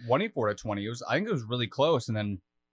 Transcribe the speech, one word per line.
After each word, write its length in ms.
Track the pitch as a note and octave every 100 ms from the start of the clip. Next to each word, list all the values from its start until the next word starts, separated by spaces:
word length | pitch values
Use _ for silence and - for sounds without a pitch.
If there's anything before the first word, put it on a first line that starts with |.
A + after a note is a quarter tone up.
| A#2+
twenty-four 400 | C3+ G#3+ C#3 G#2+
to 80 | G#2
twenty. 300 | A2+ G2+ G#2
It 40 |
was, 140 | A#2
I 120 | - C#3
think 120 | G#3+
it 20 |
was 100 | D3+
really 240 | A2 B2 A2+
close, 400 | - D#3 C#3 -
and 100 | A2
then 220 | G#2 F#2 _ _ _